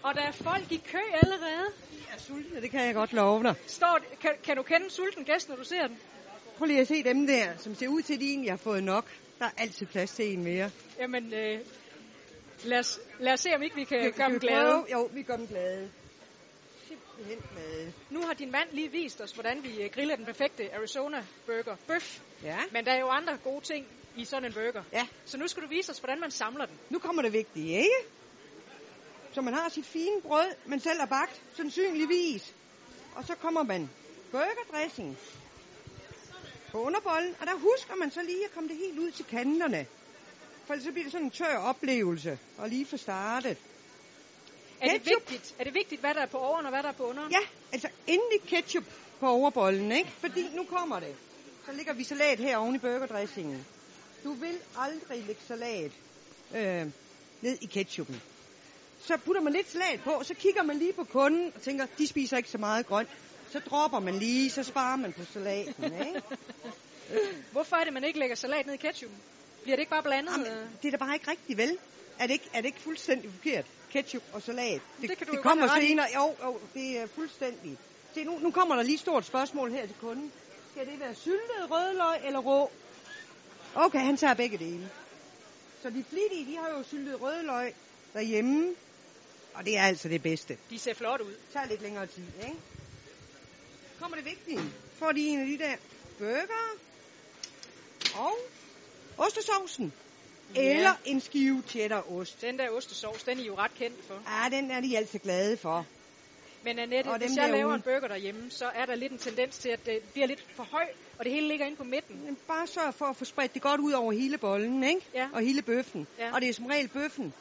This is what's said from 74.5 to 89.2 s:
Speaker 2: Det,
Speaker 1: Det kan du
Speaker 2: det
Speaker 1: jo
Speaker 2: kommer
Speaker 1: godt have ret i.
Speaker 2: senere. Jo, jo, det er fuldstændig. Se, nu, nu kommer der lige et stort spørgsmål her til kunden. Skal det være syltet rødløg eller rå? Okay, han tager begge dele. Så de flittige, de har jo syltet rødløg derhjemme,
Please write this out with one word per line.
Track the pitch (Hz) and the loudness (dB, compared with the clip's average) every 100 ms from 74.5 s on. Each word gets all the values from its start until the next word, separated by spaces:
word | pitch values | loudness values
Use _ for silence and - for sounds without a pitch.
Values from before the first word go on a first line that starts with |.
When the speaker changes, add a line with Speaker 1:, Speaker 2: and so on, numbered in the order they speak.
| 247 240 151 - - | -4 -2 -2 -6 -10
Speaker 2:
Det, | 226 | -6
Speaker 1:
Det | 370 | -6
kan | 311 | -4
du | |
Speaker 2:
det | 285 | 2
Speaker 1:
jo | |
Speaker 2:
kommer | 262 320 | 6 8
Speaker 1:
godt | 269 | 8
have | 302 | 8
ret | 294 | 8
i. | |
Speaker 2:
senere. | 302 262 254 | 6 4 4
Jo, | 294 294 | 2 2
jo, | 254 226 208 | -4 -6 -8
det | 269 262 247 | -8 -4 -4
er | 226 | -4
fuldstændig. | - 320 - 262 240 165 135 - - - | -6 -8 -4 -6 -6 -12 -12 -16 -20 -12
Se, | 311 | -8
nu, | 302 339 | -4 0
nu | 330 | 0
kommer | 349 359 262 | 4 4 4
der | |
lige | 240 | 4
et | 302 | 2
stort | - 294 180 | 2 2 2
spørgsmål | 262 269 294 247 | -2 0 -2 -2
her | 254 214 | -2 -6
til | 214 | -8
kunden. | 226 233 294 - - - - | -8 -8 -10 -14 -20 -20 -16
Skal | 285 262 | -10 -10
det | 285 | -8
være | 269 220 | -8 -6
syltet | 311 392 466 440 339 | 0 0 0 -4 0
rødløg | 320 359 381 330 330 277 | 2 2 4 4 2 0
eller | 269 | 0
rå? | 254 277 285 - - - - - - - - - - - | 4 6 4 -2 -20 -20 -16 -16 -16 -20 -20 -20 -6 4
Okay, | 302 285 | 6 6
han | 262 285 | 4 6
tager | 302 | 6
begge | 240 240 202 | 6 2 0
dele. | 165 175 190 - - - - - - - - - | -6 -6 -10 -14 -20 -20 -20 -20 -20 -20 -20 -12
Så | 254 | -6
de | 240 247 | -6 -4
flittige, | 330 415 370 269 | 0 0 0 -6
de | 330 | -4
har | 320 294 | -4 -4
jo | |
syltet | 254 294 277 254 | -6 -6 -6 -4
rødløg | 254 330 320 247 247 - - - - | -2 -2 -2 -2 -2 -6 -20 -20 -10
derhjemme, | 214 214 214 240 294 349 349 - - - - | -4 0 2 4 4 4 0 -10 -20 -20 -20